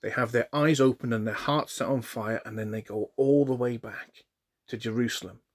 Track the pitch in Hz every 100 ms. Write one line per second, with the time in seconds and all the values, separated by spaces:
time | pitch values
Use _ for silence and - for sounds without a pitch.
0 | 110 - 117 117 - 147 151 143 131 123
1 | 127 113 107 107 - 147 - - - 135
2 | 113 - 107 113 - 110 107 110 - 107
3 | 107 - 135 143 135 127 123 117 110 -
4 | - - _ _ _ _ _ 117 117 110
5 | 120 - 92 90 _